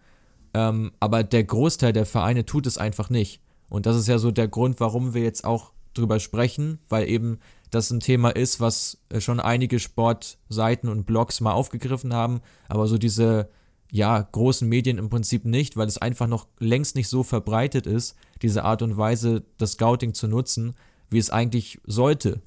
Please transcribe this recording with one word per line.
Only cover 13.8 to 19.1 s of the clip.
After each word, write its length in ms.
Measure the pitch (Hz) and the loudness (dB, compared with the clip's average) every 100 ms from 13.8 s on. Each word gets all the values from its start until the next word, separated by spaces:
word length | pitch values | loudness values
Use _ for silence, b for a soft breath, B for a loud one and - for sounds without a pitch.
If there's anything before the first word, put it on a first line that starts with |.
| b | b
ja, 300 | 104 104 113 | 0 2 2
großen 480 | 101 - 120 131 117 | 0 0 2 2 2
Medien 300 | 120 127 117 | 2 2 -2
im 100 | 107 | -2
Prinzip 360 | 117 107 120 | -2 -2 -2
nicht, 320 | 117 120 147 - | 0 0 0 -2
weil 120 | 110 | -4
es 100 | 101 | -2
einfach 280 | 117 127 120 | -4 -2 -2
noch 220 | 113 - _ | -2 -6 _
längst 380 | 117 123 147 135 | 0 0 0 -2
nicht 120 | 120 | -2
so 140 | 127 | -2
verbreitet 640 | 127 120 104 110 123 113 98 | 0 -2 0 0 0 -2 -2
ist, 300 | 110 120 - b b | -2 -4 -10 b b
diese 220 | 117 104 | 0 0
Art 180 | - 110 | 0 0
und 140 | 117 104 | 0 0
Weise, 460 | 107 | 0